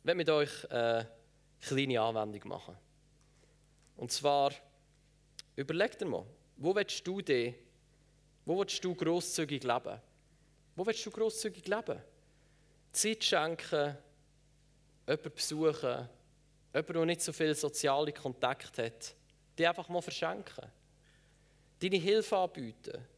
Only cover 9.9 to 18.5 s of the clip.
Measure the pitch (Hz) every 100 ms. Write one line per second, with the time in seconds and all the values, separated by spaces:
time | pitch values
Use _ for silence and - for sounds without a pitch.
9.9 | 104 - _ _ _ _ _ _ - 196
10.9 | 220 214 202 220 214 214 185 - 208 220
11.9 | 104 - - _ _ _ _ _ _ _
12.9 | - 208 220 - 180 156 165 - 156 147
13.9 | 143 - - _ _ _ _ _ _ _
14.9 | _ - 156 160 - - 151 156 151 135
15.9 | 127 123 - _ _ _ _ _ 143 160
16.9 | 165 165 170 - 151 156 147 147 - 147
17.9 | 139 151 147 135 123 123